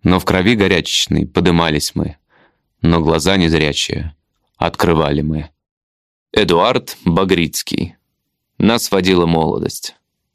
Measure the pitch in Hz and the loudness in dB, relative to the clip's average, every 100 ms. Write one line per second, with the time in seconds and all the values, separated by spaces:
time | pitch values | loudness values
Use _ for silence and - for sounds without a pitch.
0 | - 92 - 92 92 117 95 90 - - | 2 0 2 0 2 2 2 2 0 -4
1 | - 78 78 - 87 85 85 73 - 82 | -2 -2 -2 0 2 2 2 -2 -4 -6
2 | 82 - _ _ _ _ _ _ 82 82 | -8 -10 _ _ _ _ _ _ 0 2
3 | 78 80 78 95 82 80 76 71 - 69 | 2 0 2 2 2 2 0 -2 -6 -6
4 | 76 - _ _ _ _ 82 - - 80 | -10 -14 _ _ _ _ -4 -2 0 2
5 | 76 73 76 78 76 _ _ _ _ _ | 0 -2 -2 -6 -8 _ _ _ _ _
6 | _ _ _ - 90 85 107 131 - - | _ _ _ -2 2 2 2 0 -6 -6
7 | 92 85 95 92 82 - - - 90 _ | -2 0 2 0 0 -4 -8 -8 -8 _
8 | _ _ _ _ _ _ 98 117 - 98 | _ _ _ _ _ _ 0 0 0 0
9 | 92 90 85 82 78 50 - - - _ | 2 2 2 0 0 -2 -6 -8 -16 _
10 | _ _ _ | _ _ _